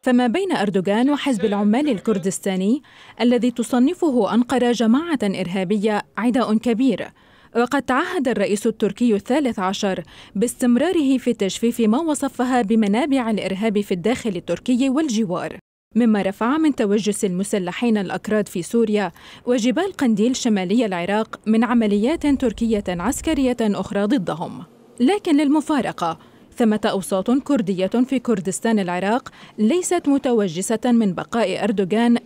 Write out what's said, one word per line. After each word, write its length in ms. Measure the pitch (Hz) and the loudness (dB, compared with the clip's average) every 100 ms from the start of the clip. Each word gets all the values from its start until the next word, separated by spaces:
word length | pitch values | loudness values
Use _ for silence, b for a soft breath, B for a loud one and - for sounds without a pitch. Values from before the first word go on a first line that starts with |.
فما 240 | 262 247 247 | 2 2 2
بين 260 | 302 392 | 0 0
أردوغان 580 | - 202 190 180 214 262 | 0 0 0 0 2 2
وحزب 340 | 285 285 220 | 2 0 0
العمال 440 | 214 202 208 226 302 | 0 2 2 2 0
الكردستاني 920 | 196 - 202 180 - 202 185 196 277 B B B B | 0 0 -2 -2 -4 -4 0 0 0 B B B B
الذي 300 | 240 240 240 | 2 2 0
تصنفه 840 | 240 233 247 262 359 330 247 190 | -2 -2 2 2 2 0 2 2
أنقرة 380 | 214 247 254 240 | 0 2 2 2
جماعة 460 | 226 226 262 339 294 | 2 2 2 0 -2
إرهابية 800 | 202 180 170 190 180 214 214 208 - - | -2 -2 -4 -4 -2 0 0 -2 -4 -4
عداء 380 | 233 247 208 | 0 0 2
كبير، 540 | 214 247 220 262 190 - b b b b 226 | 0 0 2 0 0 -6 b b b b -2
وقد 260 | 240 277 | 0 -2
تعهد 460 | 269 254 359 370 254 | 0 -2 -2 -2 -2
الرئيس 380 | 208 202 202 226 | 0 0 0 -2
التركي 480 | 220 202 202 240 | -2 -4 0 0
الثالث 440 | 202 - 269 262 220 | 0 0 0 0 -2
عشر 440 | 185 202 202 185 165 B B | -4 -2 -4 -4 -8 B B
باستمراره 840 | 196 240 - 247 240 320 359 269 262 | -4 -4 0 2 2 2 2 2 2
في 140 | 247 | 0
تجفيف 480 | 226 190 - 233 240 | -2 -2 -2 -4 0
ما 200 | 220 233 | 0 2
وصفها 600 | 330 285 277 - 254 254 | 0 -2 -4 -4 0 0
بمنابع 680 | 196 226 202 214 311 269 226 | 2 2 2 0 2 0 0
الإرهاب 500 | 214 190 190 220 208 | -2 -4 -2 0 0
في 120 | 202 | -2
الداخل 440 | 180 208 254 233 175 | -2 0 -2 -4 -6
التركي 520 | - 170 - 247 269 | -6 -6 0 0 2
والجوار، 680 | 262 320 214 202 175 156 - _ _ _ 220 | 0 0 -2 -2 -4 -8 -12 _ _ _ 2
مما 260 | 240 208 | 4 2
رفع 360 | 190 190 226 311 | 0 -2 -2 2
من 160 | 311 | 2
توجس 500 | 262 214 202 202 202 | 2 0 2 0 -2
المسلحين 760 | 202 180 202 208 175 - 240 214 | -2 -2 -2 -2 -4 -2 0 0
الأكراد 500 | 185 180 - 214 196 | -2 -6 -2 -2 -2
في 140 | 196 | -6
سوريا 500 | 165 233 220 208 185 B B B - | -2 0 2 0 -2 B B B -2
وجبال 460 | 247 226 247 381 | 0 2 0 -2
قنديل 440 | - 254 202 233 262 | 0 0 2 2 0
شمالي 500 | 240 202 180 226 220 | 0 0 2 0 0
العراق 540 | 180 175 208 220 - 208 | -2 -2 -2 -2 -6 0
من 180 | 220 | 2
عمليات 640 | 226 240 214 202 226 330 294 | 2 2 2 2 0 0 0
تركية 580 | 269 254 - 233 220 202 | 2 0 0 0 0 -2
عسكرية 680 | 175 185 - 320 311 254 247 | -4 -4 -4 -2 0 0 0
أخرى 440 | 220 175 190 202 | 0 -2 -4 -2
ضدهم. 580 | 202 262 165 156 151 - - - - - | 0 0 -2 -6 -8 -10 -16 -20 -20 0
لكن 360 | 254 415 370 294 | 0 2 2 2
للمفارقة، 840 | 294 311 - 294 202 - 170 - B B B - | 4 0 0 -2 -2 -4 -6 -6 B B B 0
ثمة 220 | 226 214 | 0 2
أوساط 460 | 220 190 - 190 196 | 0 -2 -2 -2 0
كردية 560 | 269 - 277 175 180 190 | 0 2 0 0 -2 0
في 320 | 233 254 262 | 0 0 -2
كردستان 600 | 247 214 185 175 226 220 | -2 -2 -2 -4 0 0
العراق 500 | 180 180 190 240 - B B - | 0 -2 -2 -2 -4 B B -2
ليست 500 | 214 349 349 349 294 | 0 2 0 -2 2
متوجسة 720 | 277 262 240 202 160 190 220 | 0 2 0 0 -4 -4 -2
من 280 | 247 233 208 | 2 2 2
بقاء 520 | 165 - 233 190 180 | -2 -4 -2 -2 -2
أردوغان 540 | 202 202 185 208 233 233 | -2 -2 0 2 2 2